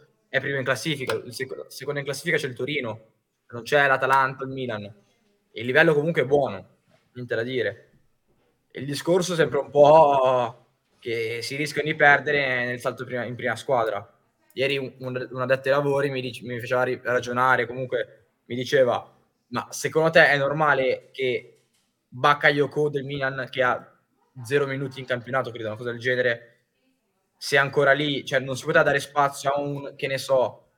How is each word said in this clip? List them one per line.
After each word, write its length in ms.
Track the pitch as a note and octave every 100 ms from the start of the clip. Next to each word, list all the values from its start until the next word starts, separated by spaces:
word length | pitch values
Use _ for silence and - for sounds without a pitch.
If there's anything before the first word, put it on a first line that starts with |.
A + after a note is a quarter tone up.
| _ _ _
è 120 | C3+
prima 180 | C3+ C#3
in 60 |
classifica. 500 | C3 B2 E3 C3+ B2+
Il 200 | A2+ B2
sec-, 320 | - C3+ - -
secondo 320 | - C3+ C#3+
in 80 | C#3
classifica 320 | C3+ E3+ D3+
c'è 80 | D3
il 80 |
Torino, 520 | A#2+ B2 D3 A#2 G#2+ _ _ _ _ _
non 140 | A#2
c'è 240 | A2+ D3 C#3
l'Atalanta, 580 | C3 C3 C3+ C3 C3+
il 60 | C3
Milan. 320 | C3+ B2 G#2+ G2+ - _ _ _ _ _
Il 140 | - B2
livello 280 | C#3 E3
comunque 280 | D3 D#3 D#3+
è 20 |
buono, 440 | B2+ C#3+ B2 F#2+ - _ _ _ _
niente 220 | B2 A#2+
da 80 | A2+
dire. 480 | B2 B2+ G#2 - _ _ _ _ _ _ _ _ _
Il 140 | - C3+
discorso 480 | C#3 E3 F#3 F3
è 20 | E3
sempre 220 | C#3 C#3
un 120 | -
po' 960 | C#3+ D3 D#3 D3 C#3 C3 B2+ A#2 - _ _ _ _
che 420 | B2 A#2 A2+ A#2
si 120 | -
rischiano 340 | C#3 D3 D3 D3
di 60 |
perdere 720 | D#3 D3 C#3 B2+ D3 C3+ B2+
nel 160 | A#2+ B2
salto 240 | C3 A#2+
prima, 200 | A#2+ B2
in 120 | A2+ A#2+
prima 180 | B2
squadra. 560 | A2 - B2 A2 G2+ G#2 _ _ _ _
Ieri 240 | - C3+ C#3
un, 140 | B2+ -
un, 300 | B2+ B2+ B2
un 100 | B2+
addetto 280 | B2+ C3 C3+
ai 60 |
lavori 360 | C#3+ C#3+ C#3 C#3+
mi 100 | C3
dice, 220 | B2+ A2
mi 140 | B2 A#2+
faceva 240 | A#2+ B2+
ri-, 180 | B2+ B2
ragionare, 640 | A#2 B2 A#2 B2 C3 B2 A#2+
comunque 640 | B2+ B2+ A#2+ - - _ _ -
mi 100 | A#2+
diceva: 580 | B2 C#3+ B2 G2+ - _ _ _ _
"Ma 200 | A#2+ -
secondo 400 | - C3+ D#3 D#3+
te 200 | E3+ C#3+
è 60 | C#3
normale 720 | C#3 D3+ D3+ C3+ C3 A2 -
che 480 | - B2+ A#2 - _ _ _ _ _ _
Bakayoko 800 | B2+ C#3+ C#3+ D3+ D3 C#3 D3 D3+
del 160 | C#3
Milan, 420 | C3+ C#3+ C3+ C3+ B2
che 120 | C3+
ha 260 | B2+ - - _ _ _ _ B2+
zero 240 | A2+ C#3 C#3
minuti 320 | C3+ C3+ C3+
in 80 | B2+
campionato, 460 | B2 A#2 C3 B2
credo, 160 | A2+ G#2+
una 80 | A2
cosa 140 | A#2+
del 100 | A#2
genere, 640 | B2 B2+ B2+ A#2 - _ _ _ _ _ _ _ _ -
sia 240 | - C#3+
ancora 320 | C3+ D3 C#3
lì? 320 | C#3 D3+ C#3
Cioè, 160 | - C3+
non 160 | C3+ B2+
si 80 |
poteva 180 | C#3+ D#3+
dare 160 | D3 C#3
spazio 520 | - D3 C#3 - C#3
a 100 | C#3+
un, 340 | C#3+ C#3 C#3
che 140 | - C3+
ne 100 | C3+
so, 520 | - C3 G#2+ - _